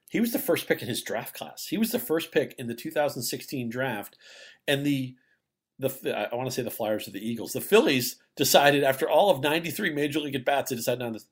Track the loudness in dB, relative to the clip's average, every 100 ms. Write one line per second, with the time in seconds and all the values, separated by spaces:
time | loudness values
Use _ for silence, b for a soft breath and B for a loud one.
0 | _ -2 0 0 0 0 0 -2 -2 -4
1 | -4 -6 -6 -10 -14 -12 -4 -2 0 -2
2 | 0 -2 0 0 0 -2 -8 -8 -4 0
3 | 0 -2 -6 -6 -6 -6 -6 -4 -4 -4
4 | -8 -16 B B B B -2 0 0 0
5 | -4 -10 b b _ _ _ -6 -6 -4
6 | -4 -4 -4 -4 -4 -4 -6 -4 -2 -2
7 | -6 -8 -6 -6 -6 -8 4 6 6 2
8 | 0 -6 b -2 6 8 8 6 4 2
9 | 4 6 6 4 2 0 -2 -4 -2 0
10 | -2 -2 -2 -2 0 0 0 -2 -2 -2
11 | -4 -8 -12